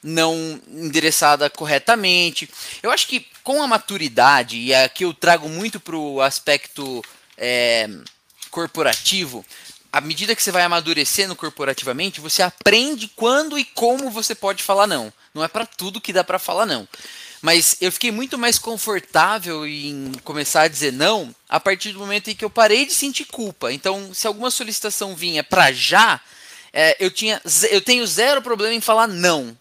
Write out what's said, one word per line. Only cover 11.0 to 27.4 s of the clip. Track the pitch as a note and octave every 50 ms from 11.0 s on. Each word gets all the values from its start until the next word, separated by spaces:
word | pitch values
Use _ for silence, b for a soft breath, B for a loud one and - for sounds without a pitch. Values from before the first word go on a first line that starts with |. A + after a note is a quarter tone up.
| C#3 - - - G3 F#3+ F3+
corporativamente, | - E3+ D#3 - - C#3+ C3+ C3 - - C3+ B2 C#3 F3+ G3 - -
você | D3 D#3 - -
aprende | F#3 F3+ - _ - G#3 G3+ A3+ B3+ D4 D#4 A3+ A3 G#3 _
quando | - A3+ A#3 C4 C#4+ D#4 D#4 D4 D4
e | B3+
como | - _ - A#3 A#3+ B3 C4+ C#4 B3+
você | G#3 A3+ G#3+ - A3+
pode | - - G3 G3 F#3+ -
falar | - G3 G3 G3+
não. | G#3 F3 C3+ A2+ G#2+ _ b b b b
Não | D3+ D#3+
é |
pra | E3 - A3 A#3
tudo | - - - F#3 F#3+ G3 A3
que | - - F#3
dá | F#3 F3
pra | - F3 F#3
falar | - - F3 F3+ A3+
não. | G#3 D3 A#2 G2+ _ B B B B B B B B B B
Mas | - D#3+ E3+ E3+ D#3+ - - -
eu | F3+ F#3
fiquei | F3+ - - A#3+
muito | G#3 A3 C4 C4 -
mais | B3+ A#3 A#3+ A3+
confortável | - - A#3 A3+ G3+ - A3 G#3 F#3 - _ - D#3+ D#3+ F#3 G#3+ A3 F3 F3 E3 D#3 D3+
em | D3+ D3 D3 C#3+ D3 C#3+ C#3 C3+ C3+ C3 C3 _
começar | D3+ D3 D3+ C#3+ - - D#3+ D#3
a |
dizer | D#3+ D3 C3+ D3+ C#3+ B2
não | C3 D3+ F#3+ A3 G#3 D#3+ A#2 A#2+ _ _ _
a | - -
partir | - G3 F#3+ F#3+ - G#3+
do | G3 F#3+
momento | G3+ G3 G3+ G#3 - A3
em | G#3+
que | - A3
eu | G#3
parei | - A#3 A3+ G#3+ G#3 B3 C#4+
de | C#4 -
sentir | - C#4 C#4+ B3+ - D4
culpa. | - - - A3+ G3+ E3+ _ D3 A#2
Então, | C3 - - G3 F#3+ G3+ G3 F#3+ F#3
se | - -
alguma | A3 G#3 G#3 A#3+ B3+
solicitação | A#3+ - B3+ G#3+ G#3 - - G#3+ G3+ - G#3 G3 F#3
vinha | D#3 E3+ F3 E3 D3+ D3
pra | _ - F#3 E3 C3+
já, | C3 B2 B2 - D#3+ G3 A3+ A3 D#3+ A#2+ B B B B B B B B B B
é, | B C3 D#3 D#3+ - - G3
eu | F#3
tinha | - - A3 A3 G#3+ -